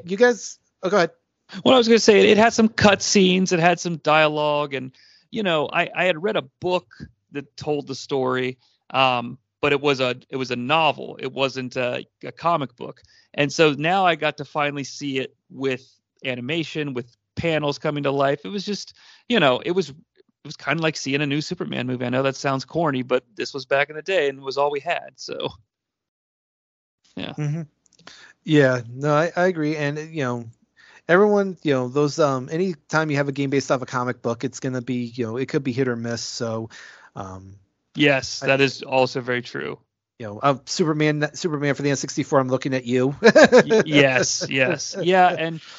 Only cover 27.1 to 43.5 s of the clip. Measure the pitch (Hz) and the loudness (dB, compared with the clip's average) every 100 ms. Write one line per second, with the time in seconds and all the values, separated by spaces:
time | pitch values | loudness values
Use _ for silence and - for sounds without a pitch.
27.1 | - - 151 147 160 151 _ _ _ - | -12 -12 -6 -6 -6 -8 _ _ _ -20
28.1 | - - _ - 151 135 127 113 127 143 | -20 -20 _ 2 4 6 2 -4 -6 0
29.1 | 147 165 180 185 165 151 156 143 151 156 | 2 0 0 0 0 -2 -2 -4 -4 -8
30.1 | 160 131 120 117 - _ _ - - - | -6 -4 -4 -10 -18 _ _ -20 -20 2
31.1 | 175 208 208 196 180 160 135 123 135 147 | 4 6 4 0 -4 0 0 0 0 0
32.1 | 151 147 135 127 160 190 160 _ 156 156 | 2 2 2 -4 -4 -2 -4 _ 0 2
33.1 | 143 139 135 139 139 - 139 127 131 123 | 0 0 -2 0 0 0 -2 -2 -4 -4
34.1 | 120 120 117 135 - 139 127 120 123 120 | -4 -4 -4 -6 -6 -6 -6 -4 -6 -6
35.1 | 120 110 117 131 156 135 120 127 117 117 | -6 -6 -6 -4 -2 -2 -2 -2 -2 -4
36.1 | 117 - - 117 113 110 - - - - | -6 -8 -6 -6 -6 -8 -14 -20 -20 -18
37.1 | - 98 95 95 98 _ _ _ - 147 | -14 -12 -14 -18 -20 _ _ _ 0 2
38.1 | 135 - - 139 135 135 - - 131 127 | 2 -2 -6 0 2 2 0 -2 0 0
39.1 | 139 120 123 123 - - - _ _ _ | -2 -4 -4 -4 -10 -8 -10 _ _ _
40.1 | _ 110 107 139 127 - - 160 151 151 | _ -14 -2 0 0 -4 -2 0 2 0
41.1 | 151 147 - 180 147 143 135 143 135 151 | 0 -4 -4 -6 -2 -2 -2 -2 -2 -4
42.1 | - - 143 127 127 147 131 120 127 131 | -6 0 2 2 -2 -2 -4 0 0 0
43.1 | 143 220 302 294 | 4 6 8 8